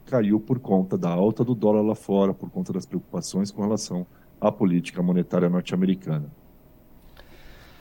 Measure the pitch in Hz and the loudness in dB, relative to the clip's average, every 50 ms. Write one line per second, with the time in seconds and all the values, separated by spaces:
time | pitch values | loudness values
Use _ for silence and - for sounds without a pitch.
0 | - - 131 123 107 101 107 107 - - 131 123 - - 98 95 92 - 107 95 | -4 -2 0 0 2 2 2 0 0 0 -2 -2 0 2 2 2 2 2 -2 -2
1 | 90 85 85 87 98 110 110 - 123 123 123 107 107 104 107 107 107 107 107 - | 0 0 2 2 2 2 2 2 0 0 0 2 2 4 4 4 2 0 -2 -2
2 | - - 98 98 98 98 92 - 90 85 - 95 - - 90 92 - - 92 87 | -2 0 2 2 4 2 0 -2 -8 -10 -8 -6 -6 -4 -6 -6 -6 -6 -8 -8
3 | - - - 87 - - - 95 101 101 - 107 101 104 110 101 - - 90 90 | -8 -8 -8 -8 -8 -4 -4 -4 -4 -4 -4 -4 -2 -2 -2 -2 -4 -6 -6 -8
4 | 90 - - - - - - - 101 107 - - 104 90 87 87 85 - - 92 | -8 -8 -14 -20 -20 -20 -6 -2 0 0 2 2 2 2 2 2 0 -2 -4 -2
5 | 90 90 90 90 87 - - 90 90 87 90 90 85 - 95 90 92 92 92 - | 0 2 2 2 0 0 0 2 2 2 2 0 -2 -2 -2 0 0 0 0 -2
6 | - 82 80 76 73 69 - - - - - - - - - - - - - - | -4 -4 -4 -4 -6 -8 -12 -18 -20 -20 -20 -20 -20 -20 -20 -20 -20 -20 -20 -20
7 | - - - - - - - - - - - - - - - - | -20 -20 -20 -20 -20 -20 -20 -20 -20 -20 -20 -20 -20 -20 -20 -20